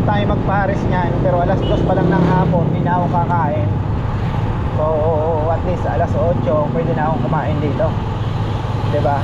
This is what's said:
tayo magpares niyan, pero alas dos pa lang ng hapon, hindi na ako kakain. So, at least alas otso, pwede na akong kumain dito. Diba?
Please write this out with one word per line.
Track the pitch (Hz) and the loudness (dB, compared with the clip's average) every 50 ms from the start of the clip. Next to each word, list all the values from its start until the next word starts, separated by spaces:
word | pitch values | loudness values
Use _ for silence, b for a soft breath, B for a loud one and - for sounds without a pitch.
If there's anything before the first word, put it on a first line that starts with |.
| 185 202 | 0 0
tayo | 208 208 208 202 | 0 0 0 0
magpares | 208 202 - 196 190 202 196 185 196 - - - | 0 0 0 0 0 0 0 0 -2 -2 0 0
niyan, | 190 185 180 180 - - 147 - | 0 0 0 0 0 0 0 2
pero | 180 175 175 | 2 2 2
alas | 180 190 180 | 2 0 0
dos | - - 156 156 170 | 2 0 0 2 2
pa | 180 | 2
lang | 190 196 - 175 | 2 2 2 2
ng | 175 180 - - | 2 4 4 4
hapon, | - - - - - 170 160 - | 4 2 2 2 2 2 2 0
hindi | - - - 165 | 0 0 0 0
na | 175 180 - | 0 0 0
ako | - - 175 | 0 0 0
kakain. | 170 - 175 170 160 160 151 151 147 - - - - - - - - - - - - - - - - - - - - - - - | 0 0 0 0 0 0 0 0 0 0 0 -2 -2 -2 -2 -2 -2 -2 -2 -2 -2 -2 -2 -2 -2 -2 -2 -2 -2 -2 0 0
So, | 151 156 160 151 151 160 165 151 156 165 165 151 151 165 | 0 0 0 2 0 0 0 0 0 0 0 0 0 0
at | 165 160 - 175 | 0 0 0 -2
least | 175 165 - | -2 0 0
alas | - - - - - - | -2 0 0 0 0 0
otso, | 143 151 170 175 - - 170 156 151 151 147 | 0 2 2 0 0 0 0 0 0 0 0
pwede | 151 165 165 165 165 | 0 -2 0 0 0
na | 156 151 156 | 0 0 0
akong | 160 156 - - | 0 0 0 0
kumain | 156 151 131 139 151 147 | 0 0 0 0 -2 0
dito. | - - - - 156 156 - - - - - - - - - - - - - - - - - - - - - | 0 -2 0 0 0 0 0 -2 -2 -2 -4 -2 -2 -2 -2 -2 -2 -2 -4 -4 -4 -4 -4 -2 -2 0 0
Diba? | - - 147 143 139 | 0 0 0 0 0